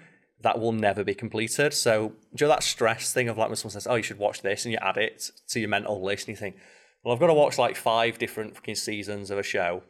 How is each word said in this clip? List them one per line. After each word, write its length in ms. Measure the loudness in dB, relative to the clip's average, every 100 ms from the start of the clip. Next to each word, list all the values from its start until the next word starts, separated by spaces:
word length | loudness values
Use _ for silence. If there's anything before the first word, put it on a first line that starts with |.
| -20 _ _ _
that 180 | 0 0
will 120 | 0
never 320 | 2 2 2
be 100 | 0
completed. 600 | -2 -4 -4 -2 2 2
So, 360 | 2 4 4 2 -6 _
do 120 | 0 2
you 20 |
know 80 | 4
that 80 |
stress 500 | 0 2 2 2 -2
thing 140 | 0 0
of, 100 | 0
like, 120 | -2
when 60 | -2
someone 140 | -8
says, 160 | -6 -2
"Oh, 80 | 0
you 80 |
should 140 | -2 -2
watch 220 | -2 0
this," 220 | -2 -2 -2
and 60 |
you 60 | -2
add 160 | 0 0
it 340 | 0 -4 -14 -12 -6
to 100 | -4
your 80 | 0
mental 320 | 0 0 -4
list, 260 | -2 -4 -6
and 80 | -8
you 40 |
think, 160 | -10 -10 -20 -20 _ _
"Well, 100 | -2
I've 60 | 2
gotta 140 | 4
watch, 240 | 6 4 4
like, 180 | 0 0
five 420 | 2 2 2 0
different 380 | -6 -6 -10 -10
fucking 200 | -8 -6
seasons 560 | -6 -6 -6 -8 -6
of 60 | -4
a 60 |
show 400 | -2 0 0 -2